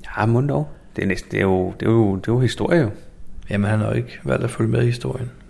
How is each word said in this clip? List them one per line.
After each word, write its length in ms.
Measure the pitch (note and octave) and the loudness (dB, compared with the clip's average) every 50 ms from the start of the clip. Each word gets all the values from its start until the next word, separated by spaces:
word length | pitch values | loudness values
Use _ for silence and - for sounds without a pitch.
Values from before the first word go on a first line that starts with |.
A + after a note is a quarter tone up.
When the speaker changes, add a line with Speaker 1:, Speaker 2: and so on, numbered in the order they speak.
| - - - | -14 -8 -2
Speaker 1:
Ja, 80 | G#2+ G#2+ | 0 2
mund 220 | A2+ A#2 B2 C#3 | 4 4 4 2
dog. 220 | C#3+ C3+ D3 D3+ D3+ - - - - - | 2 0 -2 -2 -4 -8 -16 -18 -12 -6
Det 80 | - - | -2 0
er 40 | |
næsten, 240 | G2 F#2+ - - - | 0 0 -2 -4 -4
det 60 | G#2 | 0
er 60 | G2+ G2 | 2 2
jo, 300 | F#2+ F#2 F#2 F2+ F#2 F#2 - | 4 4 2 0 -2 -2 -2
det 80 | - | 0
er 40 | A2 | 2
jo, 240 | A2+ A2+ A2 G2 F#2+ | 4 4 4 4 2
det 120 | F#2 - | 0 0
er 60 | G#2+ A#2 | 0 0
jo 60 | B2+ | 2
historie, 420 | B2+ A2+ - - G#2 - E3+ E3+ | 2 0 0 0 0 2 4 4
jo. 80 | B2+ F#2+ - - - - - - - - - - - - | 2 2 -2 -8 -14 -18 -16 -14 -12 -12 -12 -10 -8 -4
Speaker 2:
Jamen, 200 | G#2 G2+ G2+ G#2 | -2 0 0 2
han 100 | G#2+ G#2+ | 2 0
har 80 | G#2 | 0
jo 60 | G#2+ A2+ | 0 0
ikke 260 | A#2+ A#2+ - - - - | -2 -4 -6 -8 -8 -4
valgt 200 | C3+ B2+ B2+ B2 | -2 -2 0 -2
at 60 | A#2 | -4
følge 200 | - - A#2+ A2+ | -2 -2 0 0
med 140 | A#2+ A#2+ A#2+ | 2 2 2
i 20 | |
historien. 460 | A#2+ A#2+ - - C3 C3 B2+ A#2+ B2 - - - - | 2 0 -2 -4 -6 -6 -6 -8 -10 -12 -16 -20 -20